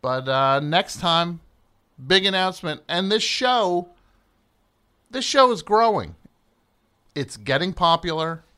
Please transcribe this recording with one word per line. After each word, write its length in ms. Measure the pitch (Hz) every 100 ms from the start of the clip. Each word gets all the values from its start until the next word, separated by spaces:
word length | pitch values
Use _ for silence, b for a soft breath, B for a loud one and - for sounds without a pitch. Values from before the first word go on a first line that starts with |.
But, 260 | - 131 131
uh, 320 | 131 135 135
next 400 | 147 165 196 -
time, 400 | 180 165 170 170 _ _ _ _ _ -
big 220 | 131 190 190
announcement. 560 | 190 185 180 170 151 -
And 220 | 170 190
this 120 | 214
show, 680 | 226 - 254 247 196 175 175 _ _ _ _ _ _ _ _ _ _ _ _
this 140 | 262
show 260 | 254 285 254
is 120 | 220
growing. 520 | - 214 226 196 90 90 - _ _ _ _ _ _ _ _
It's 240 | - 131 -
getting 340 | 104 135 175
popular. 720 | 170 170 165 175 160 160 165 _